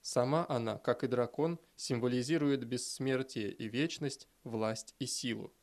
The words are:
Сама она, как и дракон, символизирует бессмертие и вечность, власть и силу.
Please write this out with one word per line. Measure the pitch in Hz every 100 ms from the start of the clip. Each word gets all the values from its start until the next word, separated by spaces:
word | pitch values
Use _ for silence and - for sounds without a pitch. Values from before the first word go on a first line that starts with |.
Сама | - - 123 156 170
она, | 131 113 104
как | - 120
и | 131
дракон, | 123 120 - 160 170 -
символизирует | - - 123 123 123 127 160 147 139
бессмертие | 117 123 - - 131 131 131 - 101
и | - 113
вечность, | 120 160 - 143 - - _
власть | - 113 110 110 - -
и | 127
силу. | - 123 110 98 _